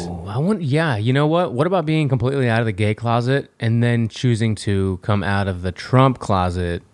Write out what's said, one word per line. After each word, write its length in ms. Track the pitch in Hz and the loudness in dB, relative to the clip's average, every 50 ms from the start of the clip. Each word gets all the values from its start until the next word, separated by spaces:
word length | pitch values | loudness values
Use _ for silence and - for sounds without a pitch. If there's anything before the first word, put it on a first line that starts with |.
| 85 | -4
Ooh, 200 | 85 - 85 85 98 | -6 -8 -10 -8 -6
I 80 | 127 131 | -4 -2
want, 220 | 156 196 226 170 | 0 0 0 0
yeah, 340 | 175 123 139 156 165 151 117 | -2 0 0 0 0 0 0
you 160 | 104 104 123 127 | 0 0 0 2
know 120 | 143 151 | 2 2
what? 280 | 151 160 175 180 101 120 | 2 2 0 0 0 0
What 120 | 123 156 | 0 0
about 200 | 180 190 180 156 | 2 0 0 0
being 200 | 156 156 156 151 127 | 0 0 2 2 2
completely 400 | 135 120 120 131 139 139 127 120 | 2 0 0 0 0 0 2 2
out 100 | 110 117 | 2 2
of 60 | 117 | 0
the 60 | 113 | 0
gay 200 | 98 101 107 104 107 | 0 0 0 0 0
closet 560 | - 117 117 117 120 120 127 135 139 - - _ - | -2 -2 0 0 0 2 0 0 -2 -2 -6 _ -4
and 240 | 117 113 117 117 | -2 0 2 2
then 260 | 120 120 120 117 113 107 | 2 2 2 0 0 -2
choosing 460 | - - - 123 117 101 117 110 104 | -2 -2 0 0 2 2 0 0 -2
to 420 | - - 107 101 98 95 95 92 87 | -2 -2 -2 0 0 0 0 -2 -2
come 200 | - - 104 101 | -2 0 0 0
out 260 | 82 101 98 101 98 98 | 0 0 0 0 0 -2
of 140 | 90 87 | -4 -4
the 100 | 90 92 | -4 -6
Trump 460 | - - - - 127 127 135 135 123 - | -6 -8 -4 0 4 4 4 4 2 0
closet, 640 | - - 101 92 90 90 87 92 87 85 87 82 - _ | -2 0 0 0 0 0 -2 -2 -2 -2 -4 -6 -8 _